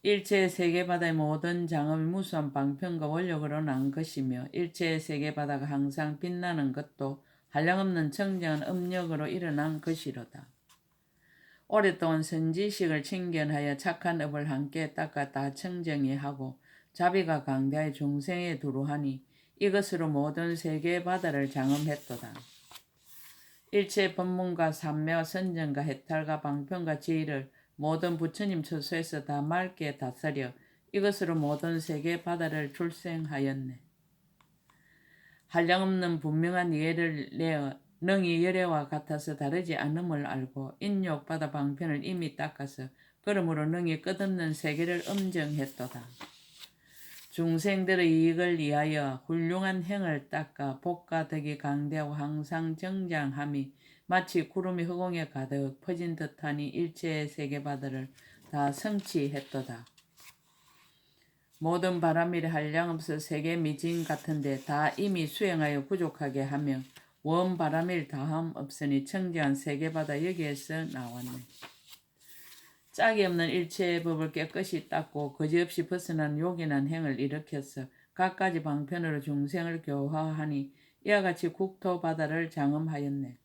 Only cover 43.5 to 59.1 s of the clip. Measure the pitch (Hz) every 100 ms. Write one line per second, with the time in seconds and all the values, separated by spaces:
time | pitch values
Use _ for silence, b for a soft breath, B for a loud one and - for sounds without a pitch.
43.5 | 156 151 175 170 156 - 185 196 185 160
44.5 | 147 156 147 170 175 175 202 190 180 151
45.5 | 147 135 - 123 123 120 123 - - -
46.5 | - - B B B B B - - 165
47.5 | 165 202 190 185 185 170 160 165 165 180
48.5 | 170 147 147 156 151 139 127 - 165 165
49.5 | 180 190 185 170 202 180 147 143 151 151
50.5 | - 139 135 175 175 - 165 160 156 147
51.5 | 143 147 143 147 156 147 147 147 151 151
52.5 | 165 165 156 185 190 185 160 139 135 147
53.5 | 143 135 b b b - 185 180 175 156
54.5 | 190 185 180 170 175 180 170 156 139 131
55.5 | 139 135 135 - 175 175 160 151 - 151
56.5 | 147 147 - 170 160 165 156 147 156 143
57.5 | 143 143 139 135 131 131 B B B -
58.5 | 147 143 139 214 202 -